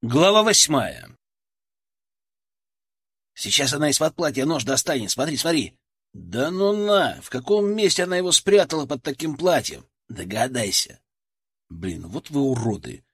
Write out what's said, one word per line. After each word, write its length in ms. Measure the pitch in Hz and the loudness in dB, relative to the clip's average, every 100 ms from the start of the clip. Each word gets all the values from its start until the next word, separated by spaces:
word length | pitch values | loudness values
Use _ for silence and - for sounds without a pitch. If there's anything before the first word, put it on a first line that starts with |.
Глава 400 | 117 127 180 214 | 0 4 6 6
восьмая. 760 | 220 202 - 147 98 62 - - _ _ _ _ _ _ _ _ _ _ _ _ _ _ _ _ _ _ _ _ _ | 6 4 4 2 -2 -6 -18 -20 _ _ _ _ _ _ _ _ _ _ _ _ _ _ _ _ _ _ _ _ _
«Сейчас 400 | - 101 - 139 | -12 -2 0 0
она 160 | 143 151 | 0 0
из-под 240 | 139 156 | 2 0
платья 320 | - 165 135 135 | 0 -4 0 -2
нож 180 | 156 | -2
достанет, 460 | 110 127 - 143 104 | 0 -2 0 -2 -2
смотри, 260 | - 147 143 | -4 -4 -2
смотри!» 420 | 165 165 95 _ _ _ _ | 0 0 -2 _ _ _ _
«Да 380 | 101 87 101 143 | -20 -10 -4 -2
ну 220 | 185 196 | 0 0
на! 480 | 208 208 202 147 90 | 0 2 2 2 -4
В 80 | - | -8
каком 460 | 127 127 208 202 | -10 0 2 2
месте 300 | 214 202 - | 2 2 2
она 120 | 180 180 | 0 -2
его 160 | 180 | 2
спрятала 540 | 165 - 202 175 160 135 | 2 4 4 4 0 -4
под 160 | 143 | -6
таким 340 | 151 139 160 143 | -6 -6 -6 -2
платьем? 480 | 180 156 - 71 - _ _ | 2 2 0 -12 -20 _ _
Догадайся!» 920 | 120 87 104 123 127 104 90 - - _ _ _ _ _ _ _ | -14 -8 -2 -2 -2 -2 -2 -4 -10 _ _ _ _ _ _ _
«Блин, 380 | 82 92 82 82 | -10 -8 -8 -8
вот 240 | 117 - | -12 -6
вы 100 | 147 | -2
уроды!» 640 | 139 123 113 98 - - _ | 0 0 -2 -4 -8 -16 _